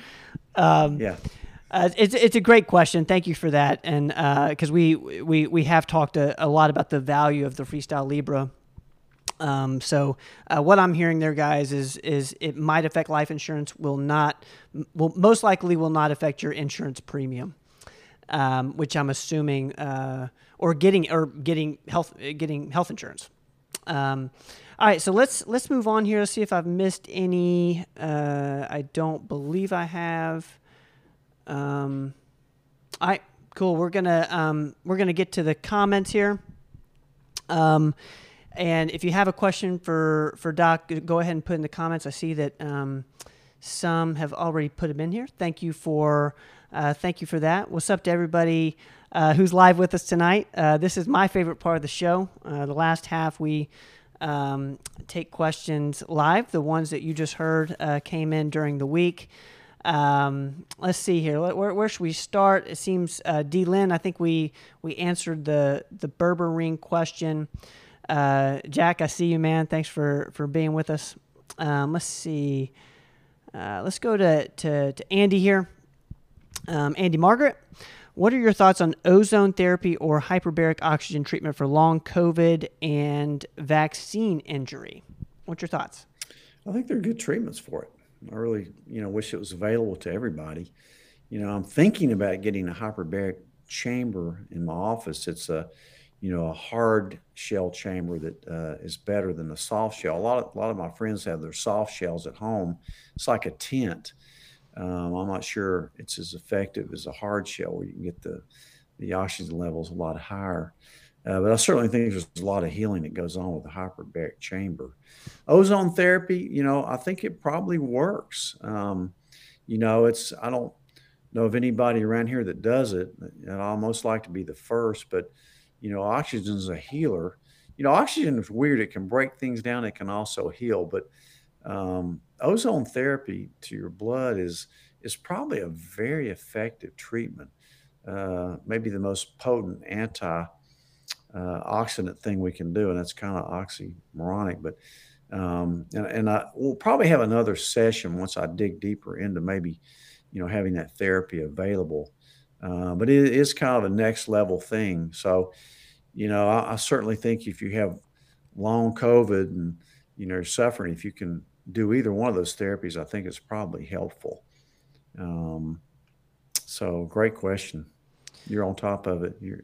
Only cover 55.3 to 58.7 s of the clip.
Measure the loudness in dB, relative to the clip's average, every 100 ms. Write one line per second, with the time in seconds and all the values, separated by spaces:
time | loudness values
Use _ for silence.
55.3 | -2 -2 -2 -4 -2 -2 -4 -4 2 4
56.3 | 4 2 -2 0 0 -2 -4 -4 -4 -4
57.3 | -2 0 0 0 -4 -2 -2 -4 -4 0
58.3 | 0 0 -2 -2